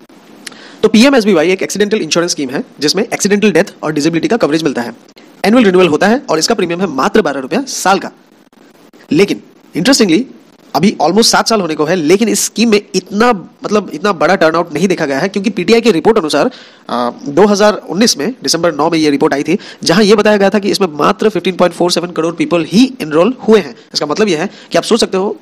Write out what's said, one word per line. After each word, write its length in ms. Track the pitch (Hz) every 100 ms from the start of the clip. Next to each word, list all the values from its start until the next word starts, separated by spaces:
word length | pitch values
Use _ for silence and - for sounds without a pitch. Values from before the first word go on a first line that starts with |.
| - - - - - - - -
तो 60 | 220
पीएमएसबीवाई 640 | 214 262 269 202 175 165
एक 120 | 190
accidental 340 | - 190 208 214
insurance 340 | 156 170 170
scheme 180 | - 135
है 140 | 143 - -
जिसमें 240 | 147 180 -
accidental 380 | - 196 202 208
डेथ 140 | 170 208 -
और 100 | -
disability 340 | 151 151 165 160
का 100 | 233
coverage 260 | 151 160
मिलता 180 | 160 120
है। 140 | 113 113 - - - - 180
Annual 180 | 240
रिन्यूअल 240 | 202 180 175
होता 200 | 147 185
है 140 | 254 -
और 100 | 160
इसका 160 | 156 165
premium 260 | 175 170
है 60 | 196
मात्र 340 | 262 170 226
बारह 180 | 165 139
रुपया 240 | 131 - 180
साल 320 | - 180 190
का। 120 | 113 - _ _ _ _ - _ _ - -
लेकिन 300 | 147 202 - - _ _ -
interestingly 520 | 180 277 208 165 269 - - _ - -
अभी 220 | 190 -
almost 240 | 156 196 226
सात 220 | 180 202
साल 140 | -
होने 140 | 170 151
को 100 | 151
है, 100 | 190
लेकिन 340 | 147 196 220
इस 160 | 196 -
scheme 240 | - 233
में 120 | 202 - 185
इतना, 380 | 175 202 247 202 - _ 165
मतलब 260 | 214 180
इतना 180 | 147 208
बड़ा 240 | 165 151 190
turnout 380 | 160 165 170
नहीं 140 | 151 190
देखा 180 | 165 151
गया 140 | 135
है, 100 | 190
क्योंकि 200 | 202 208
पीटीआई 320 | - 175 226
की 100 | 226
report 260 | 165 180 220
अनुसार, 340 | 156 143 202 - - - -
अ, 220 | 120 120 - 143
दो 180 | 143 208
हज़ार 280 | 202 208 196 -
उन्नीस 280 | 170 233 -
में 160 | 151 262
दिसंबर 320 | 135 160 175 143
नौ 140 | 160
में 100 | 165
ये 100 | 151
report 240 | 143 156
आई 100 | 139
थी, 140 | 147 - - -
जहां 200 | - 165
ये 120 | 202 214
बताया 220 | 208 208
गया 120 | 196
था 100 | 208
कि 120 | 190
इसमें 160 | 170 185
मात्र 420 | 147 160 202 220
फिफ्टीन 260 | 214 196 175
पॉइंट 200 | 180 170
फ़ोर 160 | 175
सेवन 160 | 175 175
करोड़ 260 | 165 165
people 320 | 170 151 170 156
ही 260 | 202 262 -
enroll 320 | 156 151 175 - -
हुए 120 | 220
हैं। 160 | 147 113 -
इसका 120 | - 151
मतलब 220 | 147 214
ये 100 | 151
है 120 | 185 - -
कि 60 | 165
आप 60 |
सोच 160 | - 226
सकते 180 | 214 190
हो 200 | 202 -